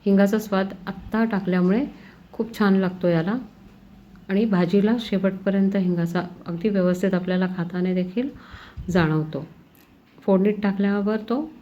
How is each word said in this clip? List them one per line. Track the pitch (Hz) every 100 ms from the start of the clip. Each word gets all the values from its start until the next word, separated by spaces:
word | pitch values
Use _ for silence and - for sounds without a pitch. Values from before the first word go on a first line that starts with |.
| 208
हिंगाचा | 196 196 214
स्वाद | 208 190 190 - -
आत्ता | 196 - 220
टाकल्यामुळे | 226 202 190 185 180 202 294 - - - -
खूप | - 226 -
छान | 208 196
लागतो | 185 185 175
याला | 170 165 240 247 - - - - - - - -
आणि | 196 226
भाजीला | 185 175 202 208 240
शेवटपर्यंत | - 190 190 196 - 196 196 196
हिंगाचा | 180 175 170 175 175 - -
अगदी | 170 220
व्यवस्थित | 202 180 180 196
आपल्याला | 185 180 185 185 185
खाताना | 170 180 185
देखील | 185 180 226 277 - - - - - -
जाणवतो. | 180 156 156 156 143 151 - - _ - _ _ -
फोडणीत | - 190 202 208
टाकल्यावर | 208 196 202 202 202 220
तो | 214 240 311 311